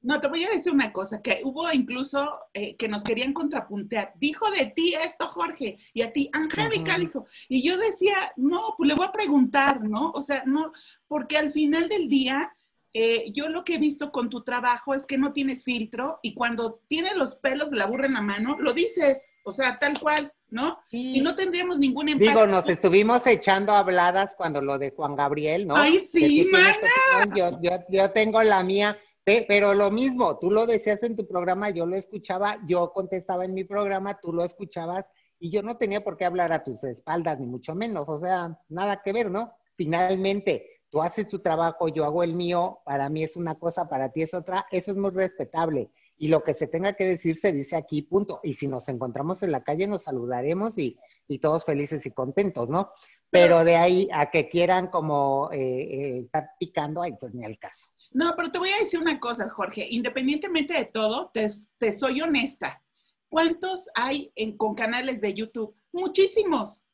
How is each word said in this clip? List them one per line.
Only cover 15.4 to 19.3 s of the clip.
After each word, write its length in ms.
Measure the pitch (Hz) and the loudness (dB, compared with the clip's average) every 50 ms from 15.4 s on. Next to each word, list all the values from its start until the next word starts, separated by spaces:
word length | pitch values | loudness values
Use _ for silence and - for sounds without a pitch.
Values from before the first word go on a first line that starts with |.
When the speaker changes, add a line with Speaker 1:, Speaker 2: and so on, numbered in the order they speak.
| 277 269 262 254 - | -2 -2 -4 -4 -4
Speaker 1:
filtro 540 | - 247 233 220 220 - 226 254 285 320 - _ | -4 -4 -4 -4 -6 -6 -6 -6 -6 -6 -6 _
y 120 | 226 - | -10 -4
cuando 460 | - 240 233 233 214 233 226 220 _ _ _ | -2 -2 -2 -2 -2 -4 -4 -6 _ _ _
tienes 260 | 302 320 339 381 415 | -2 -2 -2 -2 0
los 220 | 370 277 - - | 0 -2 -2 -4
pelos 340 | _ - 277 262 285 294 - | _ -2 -2 0 0 -2 -2
de 60 | - | -2
la 100 | 220 196 | -2 -2
burra 200 | 196 233 269 269 | 0 0 0 0
en 80 | 277 269 | 0 0
la 60 | 226 208 | 0 0
mano, 340 | 202 196 202 220 247 294 320 | -2 -2 -2 -2 -2 -2 0
lo 140 | - 294 240 | 0 0 2
dices, 520 | 294 349 453 - 370 320 285 269 269 - _ | 2 0 0 0 2 4 4 2 2 -2 _